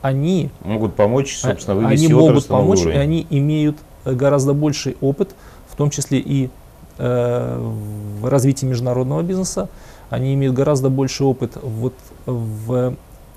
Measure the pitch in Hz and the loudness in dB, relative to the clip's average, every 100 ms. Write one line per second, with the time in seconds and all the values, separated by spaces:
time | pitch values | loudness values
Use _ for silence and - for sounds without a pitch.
0 | 135 135 156 185 - - - 110 110 - | -2 0 0 0 -2 -8 -6 -2 -2 2
1 | 104 127 139 - 127 95 - 98 110 135 | 2 2 -2 -4 -4 -4 -2 0 2 4
2 | 160 139 160 147 - 127 135 190 85 139 | 6 8 8 6 4 2 4 4 2 0
3 | 143 165 160 143 143 151 151 147 - - | 0 0 0 0 2 2 0 -2 -14 -12
4 | 131 127 139 143 135 143 151 135 135 - | -6 0 2 2 2 2 0 -2 -6 -2
5 | 135 139 95 - - - - - 147 143 | -2 -2 -4 -6 -20 -20 -18 -4 -2 -2
6 | - 135 - 139 131 - - - - - | -2 -2 0 -2 -2 -8 -20 -20 -20 -6
7 | 127 123 120 120 123 120 113 110 104 107 | -2 0 0 -2 -4 -6 -6 -8 -10 -10
8 | 107 104 120 135 131 135 131 123 127 123 | -10 -6 0 2 2 0 -2 -2 -2 -2
9 | 127 151 175 185 185 - 190 - - - | -2 -2 -2 -4 -4 -6 -8 -12 -20 -20
10 | - 120 131 139 135 127 143 143 135 131 | -8 -4 0 0 0 2 2 2 2 0
11 | 135 - 139 131 117 - 127 110 127 - | -2 0 0 0 -4 -8 -10 -6 -6 -6
12 | - - - 123 113 107 110 123 127 131 | -20 -14 -6 -6 -4 -8 -4 -2 -2 -4
13 | - - - | -16 -20 -20